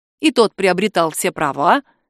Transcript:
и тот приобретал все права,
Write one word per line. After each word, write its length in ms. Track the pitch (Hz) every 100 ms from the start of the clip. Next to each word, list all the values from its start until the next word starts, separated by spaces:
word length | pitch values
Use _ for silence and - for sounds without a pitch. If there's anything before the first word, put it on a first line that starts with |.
| _ _
и 100 | 311
тот 240 | 240 208 -
приобретал 560 | 190 180 208 180 165
все 200 | - 180
права, 520 | - 151 139 160 262 - _